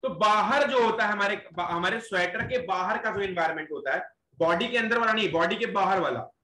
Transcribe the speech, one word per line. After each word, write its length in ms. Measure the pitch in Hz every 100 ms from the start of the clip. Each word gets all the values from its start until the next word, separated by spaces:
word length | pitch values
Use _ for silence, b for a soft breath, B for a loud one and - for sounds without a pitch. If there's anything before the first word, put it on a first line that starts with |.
तो 60 | 214
बाहर 600 | 165 214 214 208 277 254
जो 120 | 254
होता 220 | 226 220 208
है 60 |
हमारे, 300 | 208 202 208 - 165
हमारे 400 | 175 170 180 226
स्वेटर 420 | 226 190 180 196
के 160 | - 254
बाहर 400 | 170 185 185 214
का 140 | 220
जो 100 | 196
एनवायरनमेंट 500 | 196 180 160 156 156
होता 220 | 143 139 156
है, 80 | - _ _ _
बॉडी 300 | 165 170 240
के 100 | 240
अंदर 200 | 226 233
वाला 160 | 226
नहीं, 180 | 220 196
बॉडी 240 | 160 170 208
के 100 | 220
बाहर 340 | 190 190 190
वाला 360 | 151 120 113 _